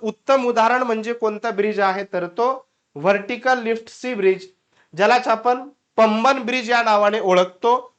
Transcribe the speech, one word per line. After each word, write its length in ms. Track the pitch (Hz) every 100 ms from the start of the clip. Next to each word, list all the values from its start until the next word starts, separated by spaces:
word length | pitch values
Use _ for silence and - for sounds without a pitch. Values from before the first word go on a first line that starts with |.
उत्तम 420 | 220 214 - 269 240
उदाहरण 380 | 226 220 247
म्हणजे 300 | 254 220 220
कोणता 360 | 233 220 214 226
ब्रिज 280 | 202 208 202
आहे, 240 | 196 190
तर 240 | 196 180 175
तो 400 | 175 240 262 - _ _ 143
व्हर्टिकल 680 | 170 202 202 240 254 254
लिफ्ट 260 | 226 226 226
सी 240 | - 254
ब्रिज, 340 | 226 190 185 - _ _ _ _
ज्यालाच 340 | 156 208 247 247
आपण 420 | 220 247 247 269 - _ -
पंबन 440 | 220 214 254 269
ब्रिज 300 | 233 254 226
या 120 | 240
नावाने 360 | 226 208 208 214
ओळखतो. 760 | 196 180 180 - 233 254 254